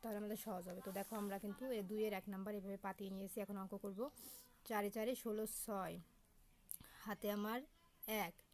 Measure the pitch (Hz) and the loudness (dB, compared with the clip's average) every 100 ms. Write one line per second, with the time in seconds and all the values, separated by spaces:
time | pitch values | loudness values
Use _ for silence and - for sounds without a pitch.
0 | 226 208 208 220 220 185 180 180 190 190 | -2 -2 0 -2 0 -2 -2 -4 -4 -2
1 | 196 220 202 196 208 196 262 233 190 214 | -2 0 0 0 -2 -2 0 2 2 4
2 | 214 196 196 190 190 208 196 196 196 190 | 4 4 -2 -2 0 -2 -2 -2 -2 -2
3 | 196 190 196 - 202 202 190 202 202 196 | -2 -2 -2 -2 0 -2 -2 -2 -4 0
4 | 269 - - - - - - 214 202 214 | -2 -2 -12 -12 -14 -16 0 4 4 4
5 | 220 247 233 214 220 - - 202 180 170 | 2 2 2 2 2 0 0 2 2 -2
6 | 170 - - - - - - - - - | -8 -18 -20 -20 -20 -20 -6 -6 -6 -10
7 | 214 208 208 202 208 233 294 - - - | -4 0 2 2 4 2 -2 -14 -20 -12
8 | - 214 180 - - | 0 2 2 -2 -20